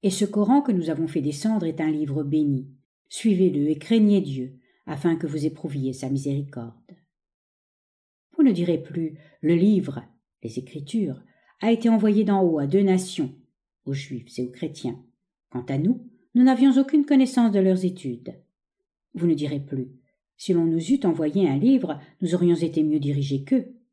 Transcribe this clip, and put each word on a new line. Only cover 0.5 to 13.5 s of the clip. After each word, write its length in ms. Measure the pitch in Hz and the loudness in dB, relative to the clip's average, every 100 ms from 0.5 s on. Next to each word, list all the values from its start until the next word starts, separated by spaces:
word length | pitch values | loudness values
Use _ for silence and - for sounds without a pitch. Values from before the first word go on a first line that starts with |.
| 277 | 2
que 100 | 277 | 2
nous 180 | 190 160 | -2 -2
avons 180 | 156 160 | -4 -2
fait 140 | 160 | -2
descendre 440 | 143 147 220 220 165 | -4 -4 -2 -2 -4
est 160 | 156 | -4
un 100 | 156 | -2
livre 320 | 151 151 139 | -2 -4 -4
béni. 440 | 139 156 147 131 - - _ _ _ | -2 0 0 -2 -6 -20 _ _ _
Suivez-le 600 | - 226 185 185 147 147 | -4 0 4 2 2 -2
et 80 | 151 | -2
craignez 440 | - 226 208 202 | 0 4 4 4
Dieu, 360 | 147 135 127 - _ _ - | 0 -6 -8 -12 _ _ -12
afin 300 | 143 175 165 | -4 -2 -2
que 120 | 156 | -4
vous 180 | 151 151 | -4 -4
éprouviez 480 | 151 160 143 131 | -6 -10 -6 -6
sa 160 | 123 131 | -6 -6
miséricorde. 640 | 135 139 139 143 - 117 110 _ - _ _ _ _ _ _ _ _ _ _ _ _ _ - | -4 -4 -6 -6 -12 -14 _ _ -20 _ _ _ _ _ _ _ _ _ _ _ _ _ 2
Vous 60 | |
ne 80 | 277 | 2
direz 260 | 175 175 165 | 4 0 -2
plus, 400 | - 170 160 - _ _ | -2 -6 -6 -8 _ _
le 140 | 151 170 | 0 4
livre, 480 | 196 202 - 135 - _ _ _ | 4 4 0 -10 -14 _ _ _
les 160 | 113 117 | -12 -12
Écritures, 640 | 131 151 - 226 180 - _ _ _ _ | -12 -16 -8 -4 -4 -8 _ _ _ _
a 120 | 226 | 0
été 180 | 226 233 | 2 2
envoyé 340 | 226 214 208 | 2 4 2
d'en 200 | 208 196 | 2 2
haut 160 | 180 156 | 2 2
à 80 | 143 | 0
deux 160 | 190 | 2
nations, 500 | 196 185 185 - 131 - _ | 4 2 0 -6 -6 -8 _